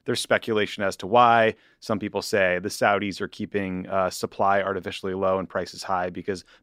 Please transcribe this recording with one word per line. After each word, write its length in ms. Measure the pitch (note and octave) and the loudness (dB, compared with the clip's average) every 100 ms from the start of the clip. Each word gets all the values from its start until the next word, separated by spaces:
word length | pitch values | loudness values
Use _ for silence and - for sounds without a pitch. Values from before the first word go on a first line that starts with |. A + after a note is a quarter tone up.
| - | -4
There's 140 | A#2+ | -4
speculation 640 | - A2 - G#2+ G2+ - | 2 0 2 0 0 -2
as 120 | G2 - | -4 -4
to 80 | F#2 | 2
why. 480 | A#2+ A#2+ A#2 A2 - _ _ | 6 8 6 4 0 _ _
Some 200 | - G#2+ | -6 -4
people 240 | G#2 G2+ | -4 -6
say 340 | - G#2 F#2 F2+ | 0 2 2 2
the 120 | G2 | -4
Saudis 520 | - A2+ G2+ G2+ F2 | 0 2 2 -2 -6
are 60 | F#2+ | -8
keeping, 580 | - G#2+ G2+ F#2+ F#2 F#2 | -8 -6 -4 -4 -6 -4
uh, 220 | F#2+ F#2 | -2 -2
supply 540 | - A2+ - G2+ G2 | -2 -8 0 2 2
artificially 500 | F#2+ G2 F#2+ - G2 | 0 -4 -6 -8 -6
low 240 | F#2 G2 F#2+ | -2 0 0
and 100 | F2+ | -2
prices 360 | G2 F2+ E2 | -6 -8 -8
high 260 | - F#2 F2+ | -4 -4 -4
because 360 | F2+ F2+ F#2 - _ | -6 -8 -8 -10 _